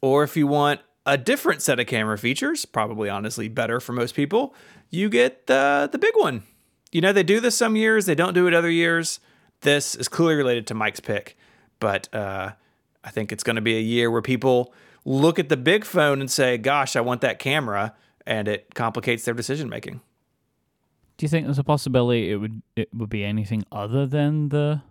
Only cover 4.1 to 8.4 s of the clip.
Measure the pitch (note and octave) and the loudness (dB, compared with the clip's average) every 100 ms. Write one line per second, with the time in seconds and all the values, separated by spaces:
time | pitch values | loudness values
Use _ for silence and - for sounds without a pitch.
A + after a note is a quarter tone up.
4.1 | - C#3+ G3+ C4+ - - - _ E3 G#3 | -2 -2 0 -2 -8 -20 -20 _ -4 0
5.1 | A#3 B3 B3+ - C4+ C#4 C#4+ C#4+ E4+ G#4 | 2 2 0 0 2 4 2 0 0 2
6.1 | A4 C4+ B2 - _ _ _ _ E3 F3+ | 2 2 0 -10 _ _ _ _ 2 4
7.1 | G3+ E3+ G#3 A#3+ - A#3 A3 A3 A3 G3+ | 4 4 4 4 2 2 2 4 2 2
8.1 | D#3 F3 F3+ | 2 2 4